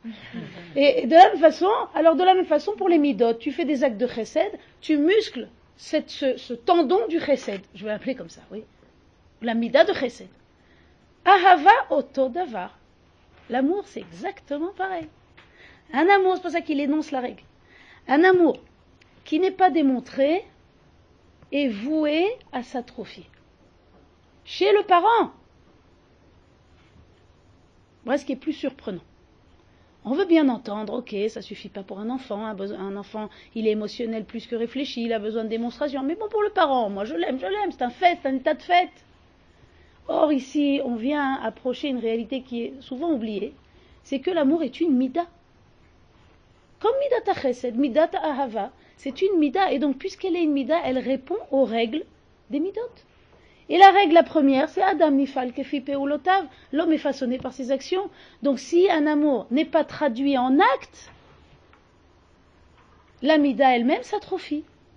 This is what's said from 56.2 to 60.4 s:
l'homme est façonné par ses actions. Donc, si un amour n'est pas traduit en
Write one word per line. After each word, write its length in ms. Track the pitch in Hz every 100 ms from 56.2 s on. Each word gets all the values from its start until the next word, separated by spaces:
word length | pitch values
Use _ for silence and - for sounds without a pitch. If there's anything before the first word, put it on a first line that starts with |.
| 359 381 294 - -
l'homme 200 | 285 339
est 60 | 311
façonné 400 | 285 262 247 254
par 140 | 165
ses 180 | - 247
actions. 400 | 269 - 370 403 - - -
Donc, 160 | 277 247
si 320 | - 339 381
un 160 | 330 302
amour 400 | 294 294 233 -
n'est 120 | 262
pas 200 | 320 320
traduit 520 | 294 - 294 226 277
en 220 | 262